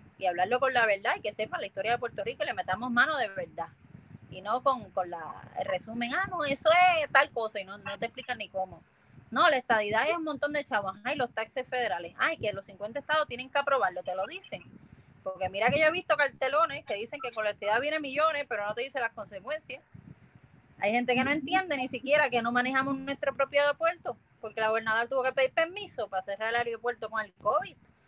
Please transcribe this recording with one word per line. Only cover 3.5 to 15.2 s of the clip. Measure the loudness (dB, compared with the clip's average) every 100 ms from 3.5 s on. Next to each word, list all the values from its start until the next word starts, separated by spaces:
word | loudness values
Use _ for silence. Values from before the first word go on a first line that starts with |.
| -8 -10 -12 -20 -20 -20 -20 -18
Y | -10
no | -4 0
con, | 2 0 -2
con | -4 -4
la, | -4 -8 -12 -10 -6
el | -2
resumen, | -2 -4 -6 -2
"Ah, | -2 -2
no, | -2
eso | -2 2 6 8 8 6
es | 4
tal | 4 4
cosa", | 2 -4 -4
y | -10
no, | -10
no | -10 -6
te | -6
explican | -6 -8 -8
ni | -6
cómo. | -6 -6 -8 -20 _ _ -20 -4
No, | 4 4
la | 4
estadidad | 2 0 2 2 2
es | 0
un |
montón | -2 -4 -2
de | -4
chavos. | -2 -2 -2 -6
Ay, | -4 -2
los | -2
taxes | -4 -6 -6 -4
federales. | -2 -2 -2 -6 -2
Ay, | -2 0
que | -4
los | -4 -8
cincuenta | -10 -10 -6
estados | 0 0 0
tienen | -4 -4
que | -2
aprobarlo, | 2 2 2 0
te | -6 -4
lo | -4
dicen. | -6 -12 -12 -14 -20 -20 -20 -20 -12